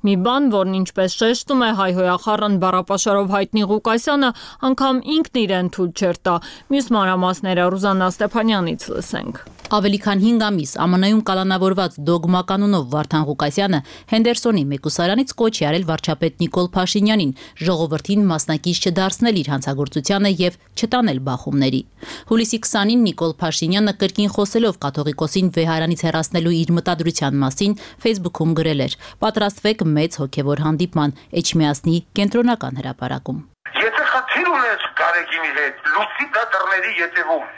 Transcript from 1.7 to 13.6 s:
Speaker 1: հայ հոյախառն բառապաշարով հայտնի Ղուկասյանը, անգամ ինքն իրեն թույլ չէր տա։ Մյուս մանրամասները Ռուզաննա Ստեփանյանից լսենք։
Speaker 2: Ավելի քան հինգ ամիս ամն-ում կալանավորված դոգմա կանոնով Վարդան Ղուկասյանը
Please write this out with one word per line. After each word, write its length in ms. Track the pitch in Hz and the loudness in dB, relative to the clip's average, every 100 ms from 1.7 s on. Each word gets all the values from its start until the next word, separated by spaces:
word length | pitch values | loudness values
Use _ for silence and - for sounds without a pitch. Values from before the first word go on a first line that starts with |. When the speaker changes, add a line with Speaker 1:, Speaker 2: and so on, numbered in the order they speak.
| 208 | 0
Speaker 1:
հայ 100 | 190 180 | 0 2
հոյախառն 640 | 180 185 226 214 208 190 | 0 0 0 0 2 2
բառապաշարով 440 | 185 185 185 196 220 | 2 0 0 -2 2
հայտնի 560 | 202 196 202 196 220 196 | 2 2 0 0 0 0
Ղուկասյանը, 600 | 214 226 226 311 285 262 - - - 262 | 0 0 0 2 2 0 -2 -14 -4 -2
անգամ 300 | 262 269 254 262 311 | 2 2 0 0 -2
ինքն 260 | 320 254 208 | 0 -2 0
իրեն 220 | 185 180 - | 0 -2 -2
թույլ 140 | 180 - | -4 0
չէր 200 | 190 170 185 | -2 0 -2
տա։ 100 | 170 - - - | -2 -4 -20 -2
Մյուս 120 | 277 240 226 | -2 2 2
մանրամասները 720 | 190 185 185 185 190 180 180 | 2 2 0 -2 -2 2 2
Ռուզաննա 340 | 190 196 190 185 | 2 0 2 0
Ստեփանյանից 760 | - 208 226 220 208 170 156 - | 0 -2 0 0 0 -2 -4 -6
լսենք։ 520 | - - - - - - - - | -6 -4 -6 -8 -12 -18 -20 -2
Speaker 2:
Ավելի 320 | 208 202 202 | 0 2 0
քան 220 | 208 196 | 0 2
հինգ 200 | 214 233 214 | 4 4 2
ամիս 260 | 190 139 - | -2 -4 -2
ամն-ում 420 | 170 180 196 214 214 | 2 2 4 2 2
կալանավորված 680 | 190 190 185 190 190 180 160 147 | 0 0 2 2 2 -2 -2 0
դոգմա 340 | 170 165 180 180 | 0 2 0 2
կանոնով 380 | 196 202 190 127 | 0 2 2 0
Վարդան 380 | 147 151 160 147 | -4 0 0 0
Ղուկասյանը 540 | 143 147 170 | 0 -2 0